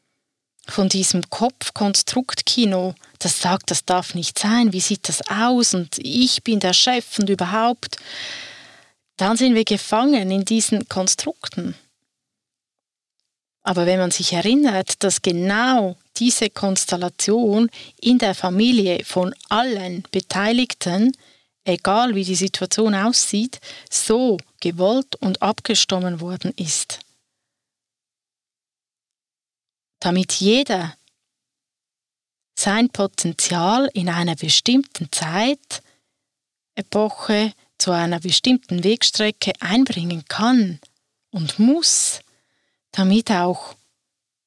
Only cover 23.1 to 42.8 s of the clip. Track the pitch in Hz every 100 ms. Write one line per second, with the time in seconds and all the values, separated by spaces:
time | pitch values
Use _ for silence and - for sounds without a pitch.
23.1 | 247 - 202 240 - - - - - -
24.1 | 226 254 190 - - 175 170 185 254 262
25.1 | - 202 185 190 220 - 208 - 185 180
26.1 | 170 175 180 185 - 160 - - - -
27.1 | _ _ _ _ _ _ _ _ _ _
28.1 | _ _ _ _ _ _ _ _ _ _
29.1 | _ _ _ _ _ _ _ _ - 180
30.1 | 180 185 - 190 240 285 190 165 - _
31.1 | _ _ _ _ _ _ _ _ _ _
32.1 | _ _ _ _ - 208 208 240 - 196
33.1 | - 170 170 - 175 175 233 269 202 175
34.1 | 170 175 160 160 - 220 262 269 - 160
35.1 | - 160 175 240 285 - - _ _ _
36.1 | _ _ _ _ _ _ - - 208 214
37.1 | - - 208 214 - _ - - 170 170
38.1 | 170 175 - 254 254 - 180 175 240 -
39.1 | - 214 - - - 202 233 269 - 170
40.1 | 165 - - 226 254 196 156 _ _ _
41.1 | _ _ 196 156 - 226 320 320 - -
42.1 | - _ _ _ _ _ _